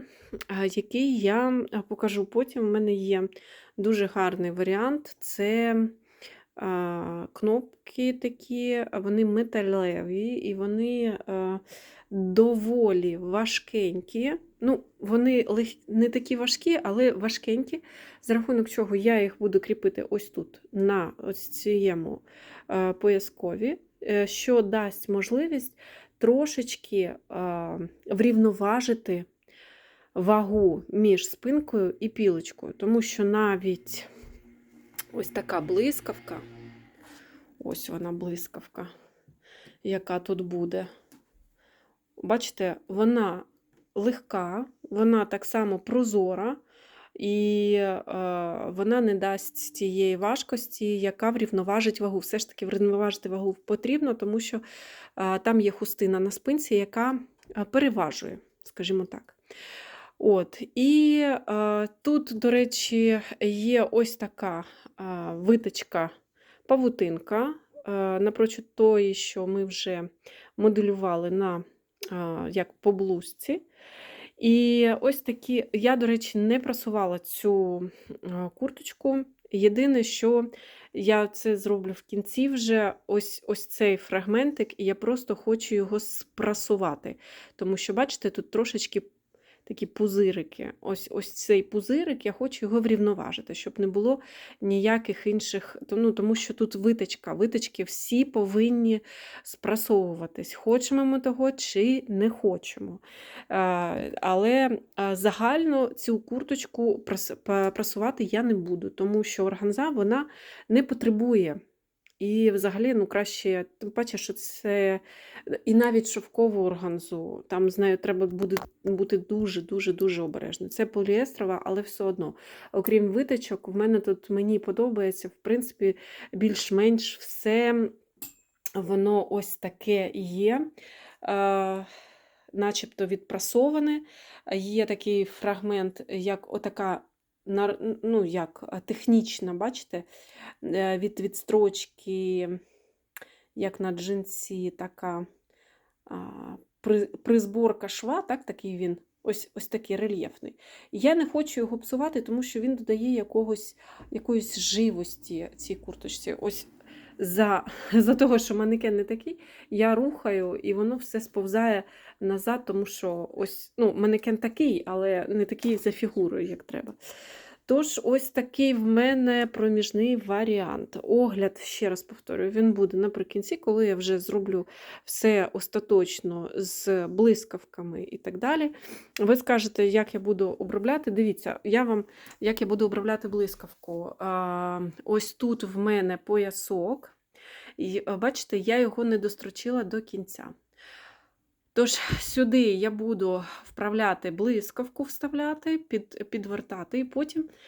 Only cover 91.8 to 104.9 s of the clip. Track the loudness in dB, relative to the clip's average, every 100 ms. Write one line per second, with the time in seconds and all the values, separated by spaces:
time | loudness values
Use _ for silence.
91.8 | 0 0 0 -4 -4 -4 -6 -4 0 2
92.8 | 4 4 2 0 -6 -10 -10 -10 -10 -4
93.8 | 0 2 2 0 -4 -20 -20 -6 0 2
94.8 | 4 2 0 -4 0 -2 -2 -8 -8 -16
95.8 | -4 2 2 2 2 0 -2 -2 -2 2
96.8 | 2 2 -2 -6 -6 0 0 0 -4 -8
97.8 | -8 -6 -2 0 2 2 2 4 4 4
98.8 | 4 2 -2 -20 -18 -18 -18 -8 -2 -2
99.8 | 2 2 2 -4 -8 -10 -12 -6 2 2
100.8 | 4 2 4 2 0 0 0 0 -4 2
101.8 | 2 2 0 2 2 2 0 0 -8 -12
102.8 | -12 -14 -20 -20 -20 -18 -4 0 2 2
103.8 | -2 -4 -6 -4 0 2 4 4 4 0
104.8 | -6